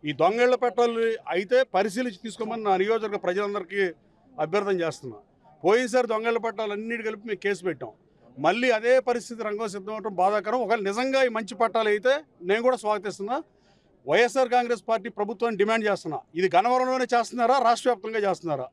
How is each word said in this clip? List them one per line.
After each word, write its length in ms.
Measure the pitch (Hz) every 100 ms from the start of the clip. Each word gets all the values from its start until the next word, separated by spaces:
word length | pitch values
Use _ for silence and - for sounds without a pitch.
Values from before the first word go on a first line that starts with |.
ఈ 80 | 151 143
దొంగళ్ళ 360 | 160 226 247 247
పట్టాలు 400 | 247 233 240 233 226 226 - 170
అయితే 220 | 196 247 262 180
పరిశీలించి 440 | 208 196 247 185
తీసుకోమని 400 | 226 - 220 226 214
నా 80 | 190
నియోజకవర్గ 360 | 202 226 214 202
ప్రజలందరికీ 600 | 180 185 202 202 175 196 190 160 _ _ _ -
అభ్యర్థన 320 | 156 196 202 190
చేస్తున్నా. 360 | 165 - 135 107 _ _ _ _
పోయినసారి 440 | 160 220 254 247 240
దొంగళ్ళ 280 | 220 233 233 226
పట్టాలు 280 | 202 214 208
అన్నిటి 280 | 220 233 220
కలిపి 200 | 220 220
మేము 120 | 202 202
కేసు 160 | 196 180
పెట్టాం. 240 | 143 120 - _ _ _ - 151
మళ్ళీ 220 | 233 254 220
అదే 160 | 226 254 254
పరిస్థితి 340 | 240 - 226 220
రంగం 220 | 208 226 202
సిద్ధం 180 | 196 220
అవడం 180 | 208 185
బాధాకరం. 380 | 185 208 208 240 214
ఒకవేళ 160 | 226 196
నిజంగా 300 | 202 262 269 254
ఈ 20 | 220
మంచి 180 | 208 -
పట్టాలు 280 | 214 247 220
అయితే 200 | 208 254 285 311 _ 175
నేను 120 | 208 240
కూడా 100 | 254
స్వాగతిస్తున్నా. 540 | 214 214 202 - 196 269 - _ _ _ _ _ 131
వైఎస్ఆర్ 380 | 170 240 269 247 247
కాంగ్రెస్ 280 | 240 233 -
పార్టీ 200 | 226 202 208
ప్రభుత్వాన్ని 420 | 208 220 233 214
డిమాండ్ 240 | 208 226 214
చేస్తున్నా, 300 | 196 - 143 - 160
ఇది 80 | 185 170
గన్నవరంలోనే 520 | 220 254 254 262 247
చేస్తున్నారా, 420 | 240 226 240 233 269 233
రాష్ట్ర 200 | 233 262
వ్యాప్తంగా 300 | 240 214 226 202
చేస్తున్నారా 400 | 180 165 143 127